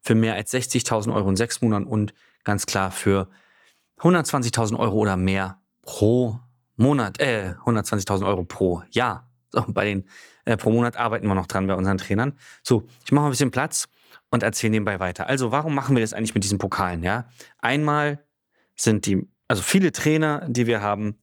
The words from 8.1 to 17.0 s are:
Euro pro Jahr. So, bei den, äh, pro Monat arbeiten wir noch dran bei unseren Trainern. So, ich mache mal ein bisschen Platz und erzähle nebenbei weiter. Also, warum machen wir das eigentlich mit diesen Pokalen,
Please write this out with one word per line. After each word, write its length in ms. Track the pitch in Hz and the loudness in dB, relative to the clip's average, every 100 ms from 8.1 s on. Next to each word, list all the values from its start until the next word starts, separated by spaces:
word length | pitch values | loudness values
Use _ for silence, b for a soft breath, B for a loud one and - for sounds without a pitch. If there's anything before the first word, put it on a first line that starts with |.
| 98 95 | 0 0
Euro 140 | 98 | -2
pro 400 | 87 - 95 87 - | -4 0 0 0 -4
Jahr. 400 | - 123 98 - _ _ | -2 -2 -2 -12 _ _
So, 120 | - 113 | -4 -2
bei 160 | - | -2
den, 240 | 104 98 95 B B B | 0 -2 -6 B B B
äh, 120 | - 113 | -2 0
pro 160 | - | 2
Monat 240 | 113 120 - | 2 2 -2
arbeiten 320 | 117 107 101 | -2 -2 0
wir 80 | 95 | 0
noch 100 | 92 | 0
dran 220 | 98 95 | -2 -2
bei 80 | 92 | 0
unseren 220 | 92 98 | 0 -2
Trainern. 380 | - 101 127 - B B | -2 -2 -2 -4 B B
So, 240 | - 120 - b | 0 0 0 b
ich 80 | - | 0
mache 100 | 143 | 2
mal 60 | 147 | 2
ein 20 | |
bisschen 220 | 127 135 | 0 0
Platz 340 | 123 156 - - b b b _ | 0 -4 -4 -8 b b b _
und 120 | 120 | 0
erzähle 300 | 113 - 113 | 0 0 0
nebenbei 260 | 110 101 98 | 0 0 -2
weiter. 300 | 92 87 - | -4 -4 -4
Also, 240 | 135 123 | -2 0
warum 200 | 131 156 | 0 0
machen 220 | 139 131 | -2 2
wir 80 | 131 | 2
das 120 | 110 | 2
eigentlich 200 | - 110 | -2 -2
mit 80 | - | -2
diesen 160 | 98 101 | 0 -2
Pokalen, 460 | 98 - 92 87 | -2 -2 -2 -2